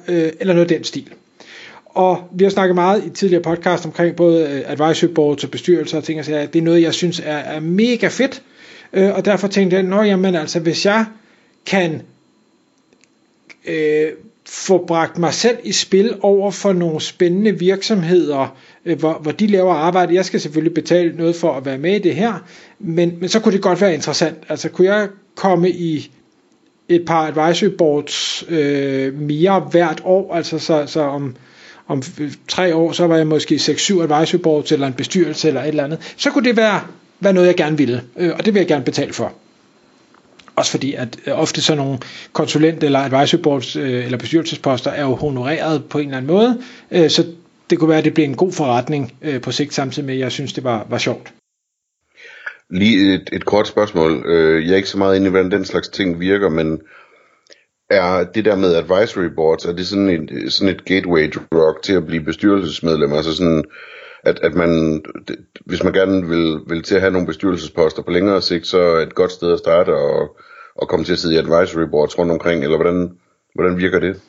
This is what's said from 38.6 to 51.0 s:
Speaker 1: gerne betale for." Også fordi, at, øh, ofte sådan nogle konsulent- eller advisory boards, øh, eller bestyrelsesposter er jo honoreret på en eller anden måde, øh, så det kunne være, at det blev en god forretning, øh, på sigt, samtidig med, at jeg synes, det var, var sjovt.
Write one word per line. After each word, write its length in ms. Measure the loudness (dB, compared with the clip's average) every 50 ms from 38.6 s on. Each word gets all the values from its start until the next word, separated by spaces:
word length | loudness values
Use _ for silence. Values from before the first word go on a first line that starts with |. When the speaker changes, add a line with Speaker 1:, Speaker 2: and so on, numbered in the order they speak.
| 2
Speaker 1:
gerne 180 | 2 0 0 -2
betale 280 | -2 -4 -4 -4 -4 -6
for." 200 | -6 -8 -8 -8 -12 _ _ _ _ _ _ _ _ _ _ _ _ _ _ _ _ _ _ _ -20 _ -8 -4
Også 160 | -4 -2 -2
fordi, 220 | -4 -4 -4 -6 -6
at, 140 | -6 -8 -10 -10 -10 -6
øh, 140 | -4 -2 -2
ofte 220 | -2 -2 -2 0
sådan 220 | 0 0 0 0 0
nogle 140 | -2 -4 -6 -8 -14 -18 -20 -16 -6 -4
konsulent- 500 | -4 -2 0 2 2 2 2 2 2 0
eller 160 | 2 2 0
advisory 400 | 0 2 2 2 2 2 2 2
boards, 360 | 2 0 0 0 -2 -6 -8
øh, 300 | -6 -4 -4 -4 -4 -4
eller 120 | -4 -6
bestyrelsesposter 760 | -6 -2 -2 0 0 0 -2 -6 -4 -2 -2 -2 -2 -2 -4
er 100 | -4 -2
jo 140 | -2 -2 -2
honoreret 680 | -2 -4 -4 -4 -4 -4 -4 -4 -2 -2 -2 -2 -2 -4 -4
på 80 | -4
en 80 | -4 -4
eller 120 | -4 -6
anden 140 | -6 -2 0
måde, 300 | 2 4 4 2 0 -2 -6 -14 -20 -20 -10 -2
øh, 180 | 2 2 4 4
så 160 | 4 0 0 -2 -6 -18 _ _ _ _ _ -2
det 100 | 0 2
kunne 100 | 2 2
være, 80 | 2
at 60 | 2 2
det 100 | 2 2
blev 120 | 2 0
en 100 | 0 0
god 160 | 0 -2 -2
forretning, 640 | 0 -2 0 0 0 0 0 -2 -4 -4 -4 -6 -10 -10
øh, 200 | -8 -6 -6 -6
på 100 | -6 -6
sigt, 220 | -4 -4 -4 -4 -4
samtidig 320 | -6 -6 -6 -6 -8 -6
med, 80 | -6 -4
at 60 | -4
jeg 120 | -4 -4
synes, 220 | -6 -6 -8 -8 -8
det 100 | -6 -4
var, 220 | -4 -4 -4 -4 -6
var 80 | -6
sjovt. 360 | -4